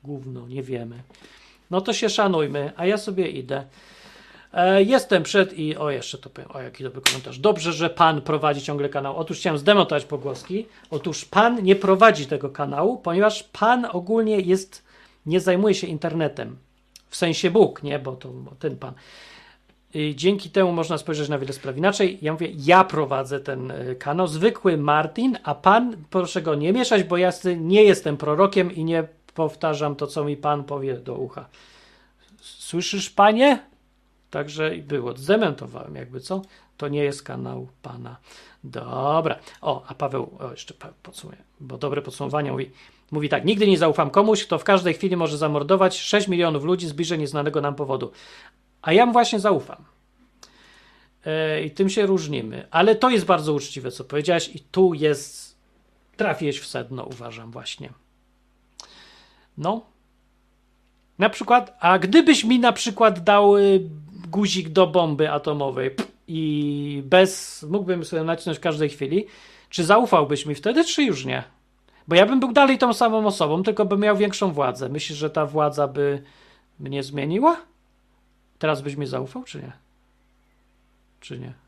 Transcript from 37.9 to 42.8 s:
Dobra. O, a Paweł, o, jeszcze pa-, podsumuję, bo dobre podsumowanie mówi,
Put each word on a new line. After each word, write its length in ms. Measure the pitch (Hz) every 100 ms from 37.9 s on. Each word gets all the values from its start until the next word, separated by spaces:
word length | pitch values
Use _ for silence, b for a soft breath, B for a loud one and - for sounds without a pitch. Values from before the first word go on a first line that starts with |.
| - - 120 b b b b
Dobra. 760 | 135 120 120 123 139 160 156 - B B
O, 220 | 156 131 -
a 60 |
Paweł, 440 | - 143 131 123 -
o, 120 | 131
jeszcze 220 | 117 -
pa-, 200 | - - _
podsumuję, 340 | - - - - _ _
bo 180 | 135 127
dobre 240 | 147 143
podsumowanie 500 | 139 - 139 147 143
mówi, 200 | 131 131 b